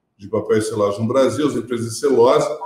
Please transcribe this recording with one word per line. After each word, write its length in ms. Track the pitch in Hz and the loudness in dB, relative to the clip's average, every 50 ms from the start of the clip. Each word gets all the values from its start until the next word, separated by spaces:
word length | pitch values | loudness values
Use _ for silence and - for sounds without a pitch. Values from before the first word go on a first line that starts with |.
| _ _ _ | _ _ _
de 100 | _ 98 | _ -10
papel 300 | 95 107 104 - - 113 | -6 -4 -4 -2 0 0
e 60 | 110 104 | 0 0
celulose 400 | - - 104 104 101 101 - 113 | -2 -2 -2 -2 -2 -2 -2 -2
no 40 | |
Brasil, 400 | 110 123 135 131 120 110 - 151 | 0 2 2 2 2 0 0 -2
as 80 | 139 120 | -2 -2
empresas 360 | 123 110 - 123 113 117 117 | -4 -6 -6 -6 -6 -6 -6
de 100 | 110 - | -6 -4
celulose, 480 | 147 143 131 120 117 127 143 151 - - - - - | -2 2 4 6 6 6 6 4 2 -2 -4 -8 -10